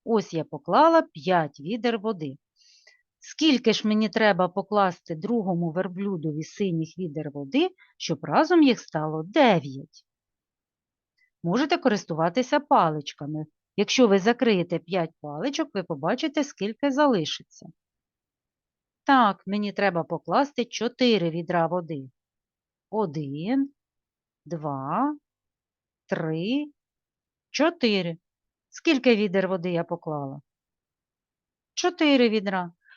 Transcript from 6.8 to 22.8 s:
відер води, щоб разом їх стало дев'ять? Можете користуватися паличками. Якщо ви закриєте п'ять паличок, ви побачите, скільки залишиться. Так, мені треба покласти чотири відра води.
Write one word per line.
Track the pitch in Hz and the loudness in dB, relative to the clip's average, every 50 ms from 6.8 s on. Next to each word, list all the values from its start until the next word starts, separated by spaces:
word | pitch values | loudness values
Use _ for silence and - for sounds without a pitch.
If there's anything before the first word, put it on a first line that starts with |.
| 160 156 - | -4 -6 -8
відер | 175 185 160 139 156 151 147 | -10 -10 -8 -8 -8 -10 -8
води, | 139 143 143 139 139 277 349 370 - _ _ _ _ | -10 -10 -10 -4 -2 -2 -2 -2 -4 _ _ _ _
щоб | - - - 165 - - | -12 -6 -6 -6 -6 -4
разом | 151 151 233 320 311 359 339 302 | -2 0 2 2 4 4 6 6
їх | 269 220 - | 6 4 2
стало | - - - 156 151 156 156 156 160 | -4 -8 -6 -4 -4 -4 -4 -6 -6
дев'ять? | 185 214 330 277 233 196 165 131 143 131 135 151 - _ - _ _ _ _ _ _ _ _ _ _ _ _ _ _ _ _ _ _ _ _ _ _ _ _ _ _ _ _ - | -2 2 4 6 6 6 4 0 -4 -12 -14 -16 -18 _ -20 _ _ _ _ _ _ _ _ _ _ _ _ _ _ _ _ _ _ _ _ _ _ _ _ _ _ _ _ -4
Можете | 170 180 247 311 294 359 | -2 0 0 0 0 0
користуватися | 339 - 254 214 196 - - 165 151 160 180 175 254 247 - 294 294 | 2 2 2 0 0 -2 -4 -2 0 0 0 0 0 -2 0 0 -2
паличками. | 294 - 277 226 180 160 151 151 143 - - - 147 143 156 151 156 - _ _ _ _ - | 2 4 4 4 4 4 0 -2 -6 -10 -12 -12 -10 -8 -8 -8 -8 -10 _ _ _ _ -4
Якщо | - 208 208 - - 254 | -4 -2 0 4 4 6
ви | 208 196 196 | 6 6 4
закриєте | 180 226 240 240 269 240 208 180 165 170 175 160 | 4 2 2 2 2 2 2 2 0 -2 -4 -6
п'ять | - 170 185 185 165 165 _ _ | -6 -4 -4 -4 -4 -4 _ _
паличок, | - 147 143 151 190 285 285 - 311 277 - | -12 -10 -8 -6 -6 -6 -4 -4 -6 -6 -4
ви | 196 175 | -8 -6
побачите, | - 165 135 143 170 226 254 320 311 285 311 285 | -6 -6 -4 -2 -2 -2 -2 -4 -4 -2 -2 -4
скільки | 294 - - 190 208 220 - - 285 | -4 -4 -8 -6 -6 -6 -4 -4 -2
залишиться. | 254 277 302 285 240 180 151 - - - - _ _ - - 165 - _ _ _ _ _ _ _ _ _ _ _ _ _ _ _ _ _ _ _ _ _ _ _ _ _ - | 2 2 2 4 4 2 0 -4 -6 -10 -12 _ _ -20 -20 -20 -20 _ _ _ _ _ _ _ _ _ _ _ _ _ _ _ _ _ _ _ _ _ _ _ _ _ 0
Так, | - 277 262 233 202 190 - - | 2 4 6 6 4 2 -2 -6
мені | 190 196 208 208 202 180 | -6 -4 -4 -4 -4 -2
треба | - 202 196 175 170 156 | 0 0 0 0 0 -4
покласти | - 170 151 - 165 175 240 277 277 - - 233 | -4 -6 -8 -4 0 0 0 0 0 -2 -6 -8
чотири | - - - 214 240 240 - 254 247 220 190 175 165 | -6 -4 -4 -4 -4 -2 0 2 2 4 2 2 0
відра | 156 170 165 - - 175 165 | -2 -4 -6 -2 0 0 0
води. | 160 170 180 170 156 165 139 135 131 _ _ _ _ _ _ _ _ _ _ _ _ _ _ | 0 -2 -4 -4 -6 -10 -10 -10 -14 _ _ _ _ _ _ _ _ _ _ _ _ _ _